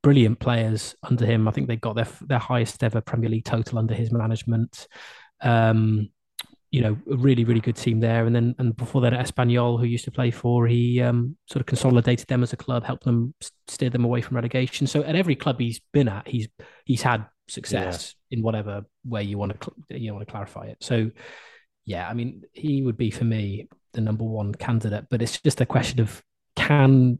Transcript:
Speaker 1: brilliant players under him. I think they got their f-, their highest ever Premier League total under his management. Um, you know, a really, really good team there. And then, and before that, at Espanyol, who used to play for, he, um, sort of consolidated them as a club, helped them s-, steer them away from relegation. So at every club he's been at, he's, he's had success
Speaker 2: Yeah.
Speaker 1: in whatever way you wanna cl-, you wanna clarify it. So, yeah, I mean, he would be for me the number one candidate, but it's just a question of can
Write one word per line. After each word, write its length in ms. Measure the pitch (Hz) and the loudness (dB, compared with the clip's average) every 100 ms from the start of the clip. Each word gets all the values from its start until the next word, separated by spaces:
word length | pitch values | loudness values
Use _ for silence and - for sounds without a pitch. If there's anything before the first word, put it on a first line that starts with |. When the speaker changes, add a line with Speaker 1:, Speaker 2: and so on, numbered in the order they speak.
Speaker 1:
brilliant 380 | 147 139 110 117 | 8 8 6 2
players 560 | - 117 110 110 - - | 0 0 0 -2 -6 -14
under 200 | - 120 | -2 0
him. 240 | 113 117 110 | 2 2 2
I 40 | |
think 160 | 123 131 | 0 -4
they 80 | 110 | -4
got 200 | 117 110 | -4 -4
their 100 | 113 | -4
f-, 180 | - - | -8 -2
their 140 | 123 | -2
highest 440 | - 123 113 - | 0 0 0 -2
ever 160 | 117 113 | -2 -2
Premier 300 | - 117 113 | -4 -4 -2
League 160 | 110 - | -2 -2
total 320 | 117 110 113 | -4 -2 -2
under 160 | 110 | -2
his 180 | 113 113 | -2 -2
management. 760 | 117 113 110 - 113 117 - - - - - - _ | 0 0 -2 -2 -2 -2 -6 -20 -20 -20 -20 -20 _
Um, 680 | 127 117 113 110 110 107 104 _ _ - - _ _ | 2 4 6 4 4 2 -2 _ _ -20 -20 _ _
you 100 | 131 | 0
know, 160 | 110 107 - | 0 -2 -4
a 40 | 135 | 2
really, 300 | 135 120 117 | 4 4 4
really 160 | 117 | 2
good 140 | 117 113 | 0 -2
team 240 | - 113 | 0 2
there. 260 | 113 117 113 | 2 2 2
And 100 | 117 | 2
then, 200 | 117 123 | 2 0
and 180 | 123 110 | -2 -2
before 260 | 117 139 | -2 2
that, 120 | 123 | 2
at 120 | 123 127 | 2 -2
Espanyol, 540 | - 120 120 120 117 | 0 2 4 2 0
who 60 | 120 | 0
used 200 | 117 - | -2 -4
to 60 | |
play 200 | - 123 | -2 -2
for, 360 | 117 120 120 117 | 0 2 4 4
he, 320 | 120 120 123 | 4 2 2
um, 360 | 120 120 123 160 _ | 2 2 -2 -8 _
sort 140 | - | -6
of 60 | - | -2
consolidated 600 | 131 131 120 120 123 - | 0 4 4 4 0 0
them 140 | 123 | -2
as 100 | 120 | -2
a 40 | - | -4
club, 260 | - 123 | -4 -4
helped 220 | - - 127 | -4 -4 0
them 300 | 117 120 - | 0 0 -6
s-, 120 | - _ - | -18 _ -18
steer 220 | - 127 | -4 -2
them 120 | 123 | 0
away 180 | 120 120 | 0 0
from 140 | 117 123 | -2 -4
relegation. 520 | 120 131 127 - 135 | -2 -2 -2 -2 0
So 160 | 151 | 0
at 120 | 151 160 | 0 0
every 200 | 180 135 | 2 0
club 240 | 156 123 | 0 -2
he's 200 | 117 113 _ | -2 -4 _
been 140 | 147 123 | 0 0
at, 200 | 98 - | -2 -6
he's, 200 | 123 110 _ - - - | -6 -6 _ -20 -18 -4
he's 160 | 120 | 0
had 220 | 127 113 110 _ - | 2 -2 -4 _ -16
success 680 | - - 113 92 87 - - _ | -14 -6 -4 -4 -6 -10 -18 _
Speaker 2:
Yeah. 80 | 120 | -4
Speaker 1:
in 60 | |
whatever 420 | 113 110 104 101 104 _ | -2 -4 -6 -10 -12 _
way 200 | 127 110 | -8 -6
you 160 | 101 101 | -4 -4
wanna 160 | 101 101 | -6 -6
cl-, 400 | - - - - | -12 -16 -14 -10
you 140 | 113 | -8
wanna 120 | 101 107 | -8 -12
clarify 420 | 104 101 - 107 | -12 -12 -12 -16
it. 100 | - | -14
So, 280 | - 120 110 - - - - - _ _ - | -2 0 0 -6 -20 -20 -20 -20 _ _ -10
yeah, 220 | 90 90 | -8 -6
I 60 | |
mean, 300 | 117 120 98 - | -6 -8 -10 -20
he 320 | - 156 139 | -10 -4 -2
would 140 | 131 107 | -2 -2
be 120 | 113 | -4
for 140 | - | 0
me 440 | 117 110 101 98 - _ _ | -2 -2 -4 -8 -12 _ _
the 80 | - | -6
number 220 | 110 110 | -4 -2
one 300 | 110 110 101 | -4 -4 -6
candidate, 520 | 101 - 113 107 104 - | -6 -2 -2 -2 -6 -4
but 140 | 120 | -4
it's 180 | 117 - | -2 0
just 200 | 156 - | 0 2
a 40 | 123 | 0
question 340 | - - 127 | 0 0 0
of 220 | 110 - _ _ _ - | -2 -4 _ _ _ -4
can 640 | - 147 135 135 127 120 | 2 6 8 8 6 2